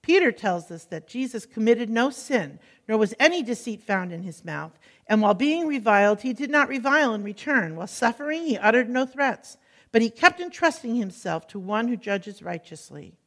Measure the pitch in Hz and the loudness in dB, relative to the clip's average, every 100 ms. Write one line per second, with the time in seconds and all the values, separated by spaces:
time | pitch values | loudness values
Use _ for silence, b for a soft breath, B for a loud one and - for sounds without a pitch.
0 | - 370 311 - 208 175 165 170 - 160 | 4 4 4 0 -4 -4 -6 -16 -12 -12
1 | - 240 262 226 - - 220 233 226 226 | -10 -8 -6 -8 -10 -2 2 2 2 0
2 | 262 262 - 254 151 - b b - 220 | 0 -2 -2 -2 -2 -12 b b -2 0
3 | 208 226 302 349 233 - - 208 - 190 | 0 4 2 2 -4 -6 -6 -10 -4 -4
4 | 180 170 185 156 165 151 156 _ b b | -4 -8 -12 -12 -10 -10 -10 _ b b
5 | - 214 214 196 285 330 320 277 220 202 | 0 4 4 4 2 0 -2 -2 4 6
6 | 202 208 254 247 277 294 269 269 254 294 | 6 2 -2 -6 0 0 0 -2 0 2
7 | 277 214 202 202 294 269 165 160 190 - | 2 0 -6 -8 0 0 0 -6 -10 0
8 | 233 233 294 311 330 208 208 240 233 254 | 0 0 -6 -4 -2 2 4 4 2 -2
9 | 262 269 277 196 - - b b b 226 | -4 0 -2 -2 -12 -20 b b b 0
10 | 233 226 370 349 359 - 330 - 240 240 | 0 4 2 2 -12 0 -2 0 -4 -4
11 | 196 - 180 160 - 208 185 214 233 233 | -4 -6 -4 -4 -6 -12 -4 -2 -2 -4
12 | 208 202 208 196 175 170 - 160 - 147 | -4 -4 -4 -14 -10 -10 -12 -20 -18 -18
13 | 160 170 | -18 _